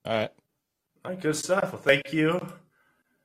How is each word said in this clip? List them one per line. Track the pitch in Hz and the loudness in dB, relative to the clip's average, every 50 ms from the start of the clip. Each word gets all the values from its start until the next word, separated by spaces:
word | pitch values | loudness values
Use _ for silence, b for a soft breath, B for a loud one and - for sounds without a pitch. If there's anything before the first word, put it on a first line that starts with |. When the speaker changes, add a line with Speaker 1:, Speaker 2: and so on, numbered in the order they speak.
| - | -6
Speaker 1:
All | - 113 110 | -2 -2 0
right. | 107 - - _ _ _ _ _ _ _ _ _ _ _ _ _ - | -2 -2 -6 _ _ _ _ _ _ _ _ _ _ _ _ _ -12
Speaker 2:
All | 156 185 | -10 -8
right, | 185 | -4
good | 151 151 151 | -2 -2 -2
stuff. | 151 - - 185 196 185 - - | 0 0 0 0 0 0 -2 -4
Well, | 104 - | 0 2
thank | 151 139 143 143 - 160 | 4 4 4 2 0 0
you, | 160 156 156 175 180 180 - - - - _ _ _ _ _ _ _ _ _ _ _ _ | 2 2 2 2 0 -2 -6 -12 -16 -20 _ _ _ _ _ _ _ _ _ _ _ _